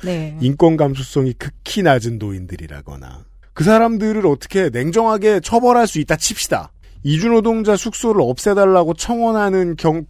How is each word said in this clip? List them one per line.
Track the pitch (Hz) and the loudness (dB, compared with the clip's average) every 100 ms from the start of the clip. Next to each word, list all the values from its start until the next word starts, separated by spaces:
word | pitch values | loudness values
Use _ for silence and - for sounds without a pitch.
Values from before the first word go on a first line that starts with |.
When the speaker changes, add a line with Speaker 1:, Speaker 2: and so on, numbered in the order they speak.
Speaker 1:
네. | 180 170 156 156 | -8 -6 -6 -2
Speaker 2:
인권 | 135 143 170 160 | -2 4 2 4
감수성이 | 143 135 131 147 131 | 0 -2 -4 -2 -2
극히 | 120 - - - - | -4 -10 -12 -8 0
낮은 | 170 127 117 113 | 2 2 0 -6
노인들이라거나, | 104 95 90 87 80 73 73 69 62 65 - - - | -8 -8 -10 -12 -14 -16 -16 -16 -18 -20 -20 -20 -14
그 | - | -2
사람들을 | 156 220 233 226 214 220 185 | 4 4 4 0 0 0 0
어떻게 | 139 - 190 175 | 0 -2 -2 0
냉정하게 | 120 143 170 226 220 214 202 | -2 -2 0 0 2 2 2
처벌할 | - 233 247 240 226 | 0 2 4 4 2
수 | 156 | 0
있다 | 139 - | -2 -2
칩시다. | - 220 - 113 - - - - | -4 -6 -4 -4 -6 -18 -20 -8
이주 | 139 156 226 | -2 0 2
노동자 | 233 220 226 214 202 | 2 2 0 0 0
숙소를 | 226 - 233 208 | -2 -4 0 2
없애달라고 | 131 127 208 202 196 185 165 | 0 0 0 4 4 4 2
청원하는 | - - 233 233 220 202 190 180 160 | -2 -4 -2 0 0 0 0 0 0
경-, | 165 160 | -2 -2